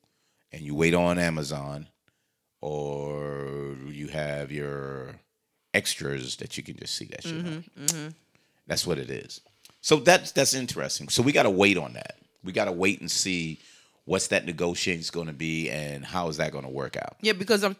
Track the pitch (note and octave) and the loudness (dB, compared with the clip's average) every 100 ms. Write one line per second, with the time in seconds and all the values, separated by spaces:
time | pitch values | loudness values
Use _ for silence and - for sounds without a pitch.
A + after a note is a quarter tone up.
0 | _ _ _ _ _ D#2 D2 D2 E2 F2 | _ _ _ _ _ -10 -4 2 6 6
1 | F2 F2 E2+ D#2+ C#2+ D2 C#2+ C#2+ D#2 _ | 4 4 2 0 -4 -6 -6 -10 -12 _
2 | _ _ _ _ _ _ D2+ D2+ D2 C#2+ | _ _ _ _ _ _ -6 -4 -4 -4
3 | C#2+ D2 D2 C#2+ C#2 C#2+ C#2+ C#2 C#2 C#2+ | -4 -4 -6 -6 -6 -6 -8 -8 -10 -10
4 | D2 D2+ D2 D2 C#2 D2 C#2+ C#2+ C#2 C2+ | -6 -4 -2 -4 -4 -6 -6 -6 -6 -8
5 | C2 B1 _ _ _ _ _ - - - | -10 -16 _ _ _ _ _ 0 0 -2
6 | C#2+ C#2 B1+ - - - - - - - | -2 -4 -6 -8 -10 -10 -10 -10 -6 -6
7 | - - E3 D#3+ F3 D#3+ E3+ - C#3+ D#3+ | -8 -10 -8 -6 -6 -8 -10 -6 -2 -2
8 | D3+ D#3 _ _ _ _ - D#2 F2 D2+ | -4 -14 _ _ _ _ -4 -2 0 -2
9 | B1+ A#1+ - - - _ - _ - D#3 | -2 -8 -10 -16 -20 _ -20 _ 2 6
10 | C3 F3+ - - C3 C3 A#2+ - C#2 - | 8 6 6 2 2 2 -2 -4 -4 -4
11 | C#2+ - B2 D3+ A#2+ F#2 G2+ F2 C2+ A#1+ | 0 4 6 6 6 8 8 6 0 -6
12 | - - _ _ F#2 A2 G2+ F2 F#2+ - | -12 -16 _ _ -4 0 0 2 2 2
13 | E2+ - G2 F2+ D#2+ D2+ - - _ _ | -2 -2 0 0 -2 -6 -14 -20 _ _
14 | - F#2+ - G2 E2+ E2 F2 F2+ F#2+ E2+ | 0 0 2 0 0 0 0 0 0 -2
15 | D#2+ E2+ E2 C#2 D#2+ D#2+ D2 D2 D2 C#2+ | -2 -4 -6 -4 0 0 0 -2 -4 -6
16 | C2+ F2+ E2+ D2+ D2+ C#2 C2 C2+ C2 - | -4 -2 -2 0 -2 -4 -6 -6 -6 -6
17 | - - G#3+ F#3+ G3+ G#3 G3+ | -8 -2 0 0 2 2 2